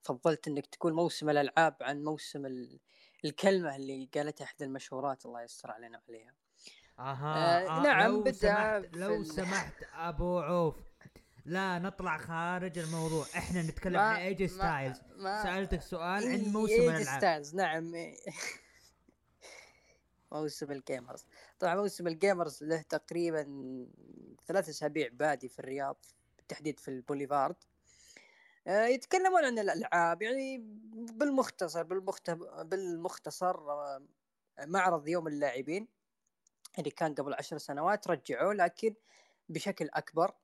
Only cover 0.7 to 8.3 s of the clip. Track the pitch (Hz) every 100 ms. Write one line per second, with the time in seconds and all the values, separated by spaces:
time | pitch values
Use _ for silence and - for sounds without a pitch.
0.7 | - 170 160 170 - 151 147 143 - 160
1.7 | 139 127 143 151 151 - 151 135 127 123
2.7 | 135 _ _ _ _ 151 143 196 190 165
3.7 | 139 135 135 131 151 147 147 139 - 139
4.7 | 135 - 131 139 131 123 120 120 - 123
5.7 | 110 117 117 _ 113 113 135 _ _ -
6.7 | - _ - 127 131 147 156 165 170 185
7.7 | 160 294 220 208 208 214